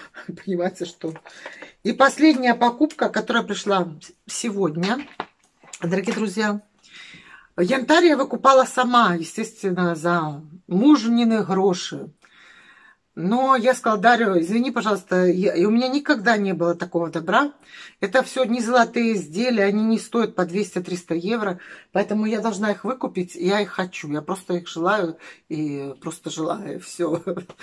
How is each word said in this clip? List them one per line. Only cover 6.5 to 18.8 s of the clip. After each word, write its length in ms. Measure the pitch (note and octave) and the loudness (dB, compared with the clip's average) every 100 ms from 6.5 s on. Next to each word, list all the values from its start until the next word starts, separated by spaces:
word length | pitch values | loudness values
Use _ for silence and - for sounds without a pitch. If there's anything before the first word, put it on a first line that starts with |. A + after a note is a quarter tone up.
| G#3 - _ _ - - - - - _ - | -4 -8 _ _ -20 -20 -20 -20 -20 _ -2
Янтарь 480 | F3+ C4+ B3 D#4+ E4+ | 0 0 4 6 6
я 100 | C4+ | 4
выкупала 460 | C4+ A#3+ C4 C4+ | 0 2 6 6
сама, 500 | B3 - B3+ A#3+ G#3+ F3 | 4 2 2 4 4 2
естественно, 800 | D#3+ - A3 - F#3+ F3 F3 | -4 -8 -10 -6 -4 0 0
за 480 | E3 E3 F3 D#3 D3 D#3+ E3 - | 0 0 0 -2 -6 -14 -20 -4
мужнины 760 | F3 C4+ D4 A3 A#3 A#3 A3 | 2 6 6 4 2 2 2
гроши. 640 | D#3 F#3 G3 F3+ - C#3 D3 - _ _ - - - - - _ _ - | 0 2 2 0 -4 -10 -12 -16 _ _ -20 -20 -20 -20 -20 _ _ -6
Но 360 | E3+ A#3+ C4+ C4 | -2 0 4 4
я 160 | A3+ | 4
сказала: 260 | B3+ A#3 G#3+ | 2 0 2
"Дарья, 400 | A3 A#3+ A3 F#3 | 4 4 4 2
извини, 320 | E3 A3+ B3+ | 2 0 0
пожалуйста, 540 | A#3+ G#3+ G3 - F#3 F3+ | -2 -2 -2 0 2 4
я, 280 | F3+ F#3 | 2 2
и 120 | E3 G3 | 2 2
у 60 | |
меня 180 | A3+ B3+ | 2 2
никогда 480 | C#4 C#4+ C#4 G3+ A3 | 0 0 0 2 2
не 160 | G3 | 0
было 200 | F3 E3+ | 0 0
такого 360 | F3 F3+ F3 E3 | -2 -4 -4 -4
добра. 420 | D#3+ E3 G#3+ D4 - - - - - | -4 0 2 2 -4 -20 -20 -20 -8
Это 240 | G3+ C4 | -2 0
все 220 | C4 - B3 | 0 -2 -2
не 160 | A#3+ | -2
золотые 520 | A3+ B3 | 0 2